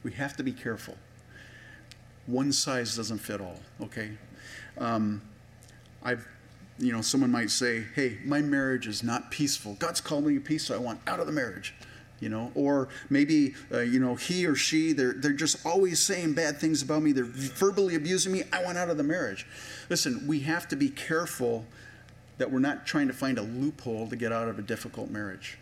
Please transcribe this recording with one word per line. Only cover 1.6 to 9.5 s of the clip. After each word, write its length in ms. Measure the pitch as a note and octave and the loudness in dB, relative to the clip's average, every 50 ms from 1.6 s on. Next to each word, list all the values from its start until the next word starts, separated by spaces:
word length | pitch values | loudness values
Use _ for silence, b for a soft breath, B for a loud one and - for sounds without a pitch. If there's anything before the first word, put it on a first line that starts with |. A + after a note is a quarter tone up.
| B B B B B B B - - - - - - | B B B B B B B -20 -20 -20 -20 -16 -6
One 260 | B2+ B2 B2+ C#3 C#3+ | -2 0 2 2 2
size 440 | C#3 - - D3 C3 B2 A#2+ A2 G#2+ | 2 0 0 0 0 -2 -2 -2 -4
doesn't 220 | A#2 A2 G#2+ A2+ G2+ | -4 -4 -4 -4 -6
fit 220 | - - G#2 G2 | -4 -6 -6 -6
all, 180 | G2 F2+ E2+ D#2+ D#2+ - - - | -6 -8 -12 -14 -16 -20 -12 -12
okay? 300 | - G2+ - A#2 G#2+ G#2+ G#2+ - - - B B B B B B B B B - | -12 -10 -8 -8 -8 -8 -10 -14 -16 -20 B B B B B B B B B -4
Um, 440 | B2 A#2 A2+ A2 G#2+ G#2+ G#2+ G#2+ - - - - - - - - - - B B B - - - - | -2 0 2 2 2 2 0 -2 -6 -14 -20 -20 -20 -20 -20 -20 -20 -20 B B B -20 -20 -6 -2
I've, 240 | B2 B2 A#2 - - - - - - - - - - - - | -2 -2 -2 -4 -16 -20 -20 -20 -20 -20 -20 -20 -20 -6 0
you 140 | B2 B2 | 0 2
know, 80 | A#2 A#2+ | 2 2
someone 320 | A2 - - - C3+ B2 | 0 2 4 4 6 6
might 180 | A#2+ A#2+ A2+ G2+ | 4 4 2 2
say, 340 | - - B2+ A#2+ A#2 A2+ A2 G#2 - | 2 2 2 2 2 0 -4 -4 0
"Hey, 220 | D3 C#3 B2 G#2+ G#2 G2 | 0 0 0 0 -4 -2
my 180 | C3+ D3 D3 | 0 2 2
marriage 440 | D3 D3 C#3+ C#3 C3+ C3 C3 B2 A2+ | 4 4 2 2 2 2 0 0 -2
is 160 | A2+ G#2 F#2+ | -4 -4 -2
not 300 | A2+ A#2 A#2 B2 - - | -2 -2 -2 -2 -4 -6
peaceful. 420 | - - D3 C#3 | -2 0 0 0